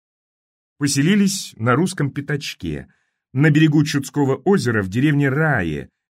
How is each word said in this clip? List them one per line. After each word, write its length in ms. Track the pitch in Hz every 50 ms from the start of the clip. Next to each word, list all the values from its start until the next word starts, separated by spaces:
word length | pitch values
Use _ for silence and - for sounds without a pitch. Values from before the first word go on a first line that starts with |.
| _ _ _ _ _ _ _ _ _ _ _ _ _ _ _ -
Поселились 760 | 143 139 139 139 143 170 214 202 202 190 - - - - - -
на 180 | 110 123 123
русском 360 | 143 180 180 - - 147 139
пятачке, 800 | - 143 143 - 147 147 - - - - - 82 73 69 67 - _ _ _ _ _ _ _ _
на 180 | - 127 147 160
берегу 340 | 143 151 160 160 143 160 143
Чудского 500 | 147 - 139 135 - - 147 143 131 127
озера 480 | - - 180 202 180 117 120 113 107 98
в 60 | 92
деревне 400 | 95 123 139 156 143 143 143 135
Рае, 600 | 127 151 160 156 139 110 90 82 76 69 65 - _ _ _ _ _